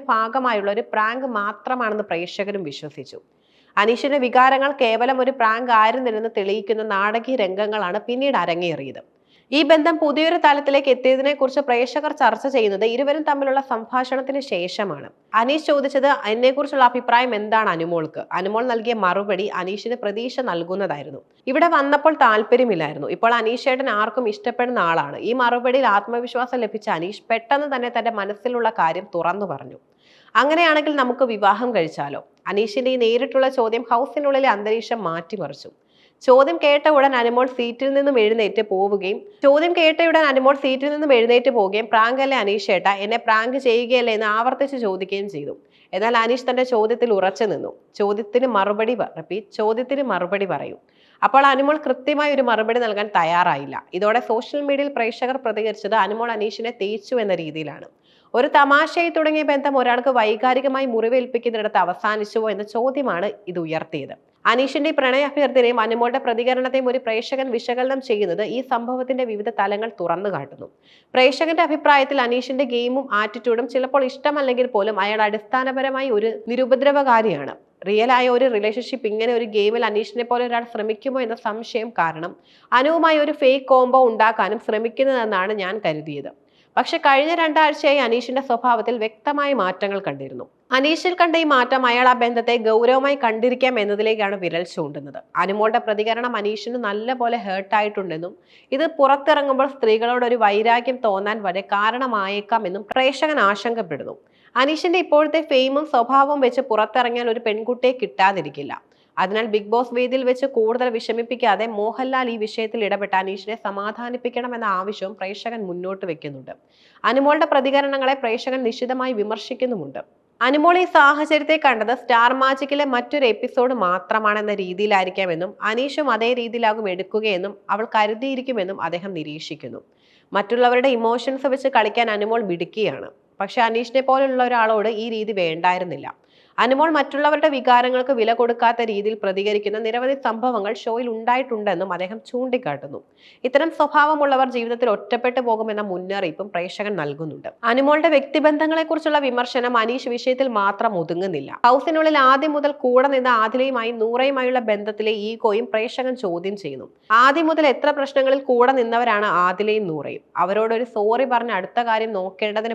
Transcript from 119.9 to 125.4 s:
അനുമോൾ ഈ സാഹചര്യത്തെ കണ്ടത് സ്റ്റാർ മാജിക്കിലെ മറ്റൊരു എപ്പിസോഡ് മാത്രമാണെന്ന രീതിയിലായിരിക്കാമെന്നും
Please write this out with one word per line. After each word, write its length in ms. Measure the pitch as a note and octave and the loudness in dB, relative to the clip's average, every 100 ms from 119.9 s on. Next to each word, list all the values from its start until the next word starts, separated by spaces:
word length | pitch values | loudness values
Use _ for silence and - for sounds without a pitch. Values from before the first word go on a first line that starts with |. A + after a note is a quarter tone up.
| C3+ - _ _ _ | -12 -14 _ _ _
അനുമോൾ 360 | A#3+ D4 D#4+ F4+ | 0 4 4 4
ഈ 80 | F4+ | 4
സാഹചര്യത്തെ 760 | D#4+ C#4+ D4 D4+ D4+ D4 D#4 C#4+ | 6 6 6 2 0 2 2 2
കണ്ടത് 320 | A3+ G#3+ B3+ | 2 0 -2
സ്റ്റാർ 360 | - A#3 A#3+ | 2 4 4
മാജിക്കിലെ 520 | C4 C4 C#4 C#4 C#4+ C#4+ | 4 2 0 -2 -2 0
മറ്റൊരു 400 | B3 B3 D4 B3+ | -2 -2 0 0
എപ്പിസോഡ് 480 | G#3+ B3 - B3+ | 0 -2 0 0
മാത്രമാണെന്ന 800 | B3+ F3+ F#3 - A3 G#3+ G#3 G#3 | 0 0 -2 -2 0 0 0 -2
രീതിയിലായിരിക്കാമെന്നും 1000 | G3+ F#3 F3+ G#3 G3+ F#3 F#3 F#3 E3 | -4 -6 -4 0 2 0 -2 -2 -2